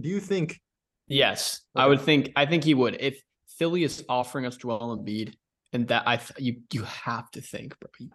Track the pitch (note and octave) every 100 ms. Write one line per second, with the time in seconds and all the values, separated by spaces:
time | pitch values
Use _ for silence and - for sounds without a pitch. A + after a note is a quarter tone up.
0 | C3+ G3 G3+ G3 D#3 - _ _ _ _
1 | - C3+ A#2 G2+ - - _ A2+ C3+ C#3
2 | D#3 D3 - C#3+ D3 E3+ D3+ C3+ A#2+ -
3 | C#3 C3+ _ _ _ - E3 F3 D3 -
4 | - B2+ B2 C#3+ B2+ B2 A#2+ A2 A#2 G#2+
5 | G#2 G#2+ A2 - _ _ _ B2 A#2 A#2
6 | A2+ A#2 - - B2+ A#2+ - A2 G#2 -
7 | - A#2 - - - - C3 - - -
8 | B2+